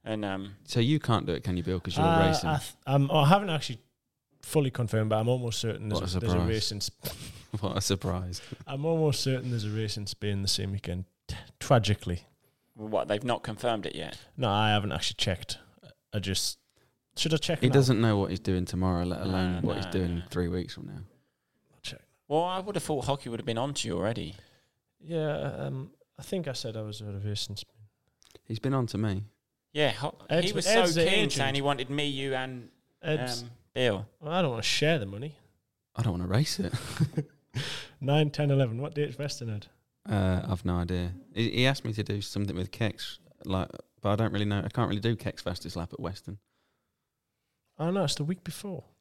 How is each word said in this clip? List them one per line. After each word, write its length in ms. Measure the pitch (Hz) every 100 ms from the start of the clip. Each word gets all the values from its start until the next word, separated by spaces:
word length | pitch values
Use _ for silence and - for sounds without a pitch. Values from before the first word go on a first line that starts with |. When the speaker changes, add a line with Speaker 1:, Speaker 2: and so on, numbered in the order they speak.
| 113
Speaker 1:
And, 200 | 107 101
um, 300 | 95 101 101 -
Speaker 2:
So 160 | 123
you 180 | 120 151
can't 260 | - 110 -
do 60 |
it, 100 | 78 -
can 100 | 90
you, 80 |
Bill? 160 | 85 92
'Cause 160 | - 147
you're 100 | 160
Speaker 3:
Uh, 220 | 165 165
Speaker 2:
racing. 220 | 160 -
Speaker 3:
I 80 | 151
th-, 160 | - - -
I'm, 240 | 139 139
I 160 | 160 143
haven't 240 | 202 202
actually 300 | 156 - 117 _ _ _ _ _ _
fully 280 | - 156 135
confirmed, 400 | - 117 110 110
but 80 | 107
I'm 120 | 113
almost 300 | 127 120 107
certain 260 | 117 107 101
there's 140 | 104
Speaker 2:
What 120 | 92
a 40 | 90
Speaker 3:
a, 20 |
there's 140 | 80
a 20 | 90
Speaker 2:
surprise. 140 | 85
Speaker 3:
racing 320 | 110 - 104
sp- 240 | - _ - - -
Speaker 2:
<laughs> 280 | - - 104
What 160 | 98 98
a 40 |
surprise. 600 | - 98 95 90 90 90 - - -
Speaker 3:
I'm 160 | 139 156
almost 360 | 165 156 -
certain 300 | 135 131 123
there's 120 | 120
a 60 | 104
race 260 | 107 107 107
in 100 | 101
Spain 340 | - 104 98
the 80 | 98
same 240 | - 98
weekend. 320 | 101 - 90 92 _ -
T-, 80 | - - _
tragically. 680 | - 127 101 101 - 87 - _ _ _ _ -
Speaker 1:
What, 320 | 107 104 -
they've 160 | 104
not 200 | 127 117
confirmed 420 | - 104 123 110 92
it 100 | -
yet? 220 | 80 - - -
Speaker 3:
No, 140 | 120
I 220 | 101 107
haven't 200 | 104 98
actually 240 | 78 - -
checked. 400 | - 90 - - - _ - _ _
I 80 | 107
just, 380 | 95 92 - - _ _ _ _ _ -
should 180 | 160
I 40 | 156
check 220 | - 165
Speaker 2:
He 60 | -
Speaker 3:
now? 60 |
Speaker 2:
doesn't 280 | 139 127 110
know 160 | 113 101
what 140 | 98
he's 80 | 92
doing 240 | - 92 92
tomorrow, 400 | 90 92 87 90
let 140 | 80
Speaker 1:
No, 20 | 98
Speaker 2:
alone 300 | 92 90 87
what 160 | - -
he's 80 | 95
Speaker 1:
no, 60 |
Speaker 2:
doing 240 | 95 87 87
Speaker 1:
no. 60 | 87
Speaker 2:
three 200 | 90 87
weeks 240 | 90 -
from 140 | - -
now. 120 | 98 95 _ _ _ _ _ _
Speaker 3:
I'll 80 | _
check. 200 | - - _ _ _
Speaker 1:
Well, 160 | 147
I 160 | 180 185
would 160 | 196 175
have 80 |
thought 220 | - 147 110
hockey 240 | 139 127
would 100 | 117
have 60 | 107
been 120 | 113
on 140 | 139 139
to 120 | -
you 80 | 87
already. 400 | 98 113 85 98 - _ _ _ _ _
Speaker 3:
Yeah, 380 | 151 165 156 151 143 -
um, 320 | 139 135 135 _ _ -
I 40 |
think 260 | - 196 147
I 40 |
said 220 | 123 117 110
I 60 |
was 200 | 107 107
at 60 | 107
a 120 | 98
race 280 | 104 104 -
in 80 | 98
Spain. 160 | - _ 104 _ _ _ _ -
Speaker 2:
He's 160 | - 113
been 140 | 135
on 120 | 135 117
to 100 | 98
me. 260 | 107 95 104 _ _ _ _
Speaker 1:
Yeah, 160 | 147 143
ho-, 240 | - 143 - -
Speaker 3:
Ed's, 180 | 165 175
Speaker 1:
he 60 |
was 140 | 202 180
Speaker 3:
Ed's 260 | 226 180
Speaker 1:
so 60 | 160
Speaker 3:
the 60 | 165
Speaker 1:
keen 40 | 202
Speaker 3:
agent. 120 | -
Speaker 1:
saying 220 | - 135 139
he 60 |
wanted 260 | 139 139 123
me, 160 | 143 147
you, 280 | 135 135 131
and, 340 | 131 127 110 _ _ _
Speaker 3:
Ed's, 400 | 160 151 127 120
Speaker 1:
um, 80 | 120 - _
Bill. 320 | 127 123 98 104 _
Speaker 3:
well, 120 | 131
I 100 | 175
don't 80 | 160
wanna 100 | 113
share 380 | - - 147 165
the 80 | 98
money. 280 | 101 147 - _ _ _ _ _ -
Speaker 2:
I 80 |
don't 80 | 107
wanna 140 | 87 90
race 320 | 104 156 -
it. 120 | 185 - - - 147 -
<laughs> 840 | - _ _ 127 - - - -
Speaker 3:
Nine, 280 | 131 147 151
ten, 220 | - 143
eleven. 280 | 139 127 113
What 120 | 147
date's 240 | 156 147 123
Western 320 | 143 - 117
at? 180 | 104 - _ _ _ 104
Speaker 2:
Uh, 340 | 104 95 92 -
I've 160 | 90 90
no 100 | 87
idea. 380 | 87 90 90 90 -
He, 160 | 101 117
he 160 | 113 127
asked 200 | 135 120
me 80 |
to 100 | 110
do 180 | 104 101
something 340 | - 101 101 87
with 140 | 95
Kex, 480 | - 110 - - - _ _ -
like, 240 | 95 - - - _
but 80 | 101
I 60 | 104
don't 160 | 113
really 120 | 101 104
know. 140 | 101
I 60 | 101
can't 200 | - 113
really 120 | 101
do 140 | 110 113
Kex 260 | - -
fastest 340 | - 87 87 85
lap 160 | 82
at 60 | -
Western. 380 | 85 98 - 101 _ _ _ _ _ _ _ _ _ _ _ _ _ -
Speaker 3:
Oh 100 | 165
no, 140 | 196
it's 120 | 147 -
the 80 |
week 200 | 147 185
before. 400 | - - 208 185 - _